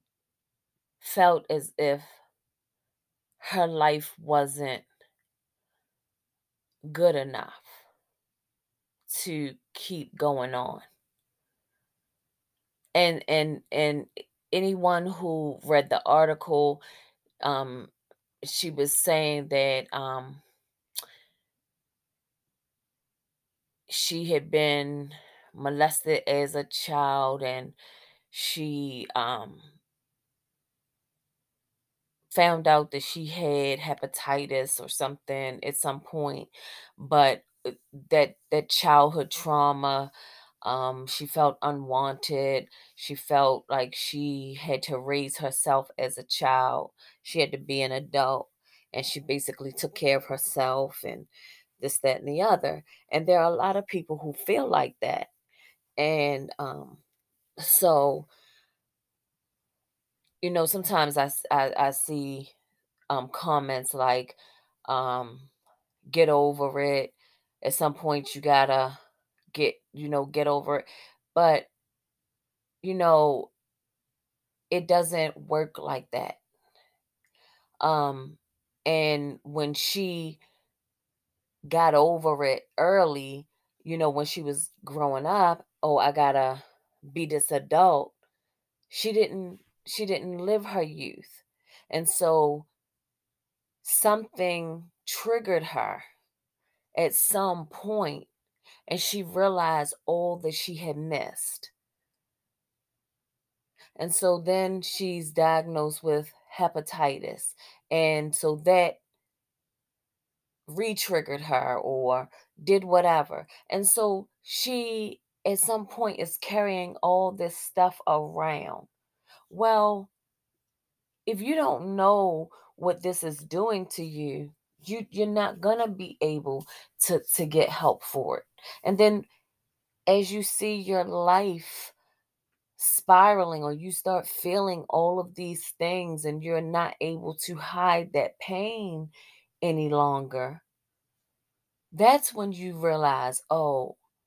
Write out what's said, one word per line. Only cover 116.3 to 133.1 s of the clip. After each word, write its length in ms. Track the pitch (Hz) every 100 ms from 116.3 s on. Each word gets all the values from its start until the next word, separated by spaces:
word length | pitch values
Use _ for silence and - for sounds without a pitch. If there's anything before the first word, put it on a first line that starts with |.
| -
carrying 560 | - 208 202 185 180 -
all 260 | 180 185 190
this 260 | 185 170 -
stuff 440 | - - 180 - -
around. 800 | 151 151 160 160 151 - - - _ _ _ _ - _
Well, 640 | 175 226 214 208 202 196 _ _ _ _ _ _ _ _ _ _ _
if 160 | - 202
you 140 | 240
don't 400 | 311 285 131 185
know 560 | 196 190 208 190 160 165 - _
what 280 | - 180 175
this 200 | 180 175
is 160 | 160 147
doing 480 | 156 170 220 202 180
to 120 | -
you, 460 | 165 151 147 143 147 _ _ _
you, 220 | 180 226 214
you're 160 | 202 208
not 340 | 208 202 190
gonna 280 | 190 233 226
be 300 | 190 185 -
able 460 | 156 151 139 139 - - - -
to, 160 | - 170 -
to 120 | - 156
get 240 | 156 -
help 320 | - 156 -
for 360 | - 139 76 -
it. 60 | - _ - -
And 140 | - 196
then 260 | 214 208 - _ _ _ _ _ _ _ -
as 240 | 202 185
you 120 | 208
see 320 | 196 - 214
your 300 | 208 185 190
life 880 | 175 175 175 190 202 170 - - - _ _ _ _ _ _ _ _ -
spiraling 880 | - - -